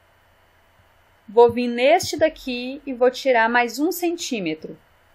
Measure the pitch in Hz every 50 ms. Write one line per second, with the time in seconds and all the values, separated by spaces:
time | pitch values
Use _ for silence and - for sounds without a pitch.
0 | _ _ _ _ _ _ _ _ _ _ _ _ _ _ _ _ _ _ _ _
1 | _ _ _ _ _ - 202 233 240 233 233 247 247 240 240 240 254 285 330 370
2 | - - 349 302 320 311 320 - - 262 247 247 247 254 269 294 - 277 254 226
3 | 247 247 254 - - 269 247 226 226 226 240 240 240 233 226 254 302 370 349 -
4 | 349 339 349 339 - - 254 208 180 156 156 - - 156 160 - _ _ _ _
5 | _ _